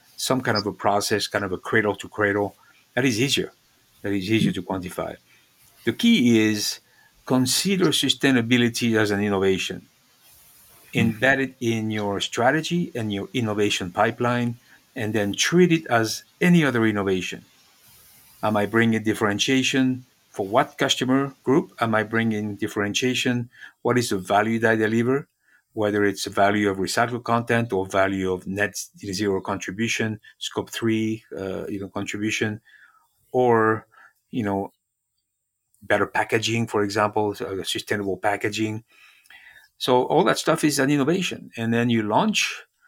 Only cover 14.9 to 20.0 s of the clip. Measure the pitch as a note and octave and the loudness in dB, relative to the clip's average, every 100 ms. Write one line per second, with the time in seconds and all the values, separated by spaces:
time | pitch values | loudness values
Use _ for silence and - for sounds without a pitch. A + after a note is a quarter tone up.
14.9 | - G#2+ A2 G2+ G2+ - E3+ F3+ D#3+ - | -8 -4 -2 -2 -2 2 4 6 4 2
15.9 | A#2 G#2+ - - _ F3 F3 C#3+ B2 A2+ | 0 0 -4 -12 _ 4 4 4 2 2
16.9 | G#2 G2 F#2 F2 F2+ - _ _ _ - | 2 0 -2 -4 -12 -18 _ _ _ -20
17.9 | - - - - - G#2+ G#2+ G2+ A2+ A#2 | -20 -20 -20 -20 -6 -2 0 2 2 2
18.9 | A2 G#2+ G2 G#2 G2+ - C3 C3 C3 C3 | 2 0 0 0 0 0 0 2 0 0
19.9 | B2+ | -2